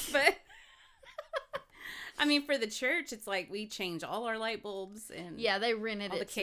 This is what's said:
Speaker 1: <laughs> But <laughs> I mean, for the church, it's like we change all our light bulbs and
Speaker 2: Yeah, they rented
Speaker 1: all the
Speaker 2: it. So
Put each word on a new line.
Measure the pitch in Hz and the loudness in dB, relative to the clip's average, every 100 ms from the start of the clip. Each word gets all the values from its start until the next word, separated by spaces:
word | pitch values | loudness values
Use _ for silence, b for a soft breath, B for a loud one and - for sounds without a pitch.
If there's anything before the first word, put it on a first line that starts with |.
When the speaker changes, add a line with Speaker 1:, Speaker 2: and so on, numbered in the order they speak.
Speaker 1:
<laughs> | - | 2
But | 277 311 - | 6 6 4
<laughs> | - - - - - _ - - - 640 - 554 - B B B B B | -6 -20 -20 -20 -20 _ -20 -16 -6 -6 -6 -10 -10 B B B B B
I | |
mean, | 294 294 | 4 4
for | 285 269 | 4 0
the | 214 | 0
church, | - 254 330 269 | 0 2 2 -2
it's | 220 - | -8 -2
like | 196 165 | -2 -2
we | 208 214 | -4 -6
change | - 185 165 | -4 -4 -2
all | 143 190 233 | -4 -2 -2
our | 220 | -2
light | 220 214 | -2 -4
bulbs | 208 196 190 214 - | -6 -6 -8 -10 -12
and | - 175 160 | -10 -10 0
Speaker 2:
Yeah, | 220 196 | 2 4
they | 233 | 2
rented | 220 220 202 202 | 2 0 -2 -2
Speaker 1:
all | 185 | -2
the | |
Speaker 2:
it. | 196 | -2
So | 214 | 0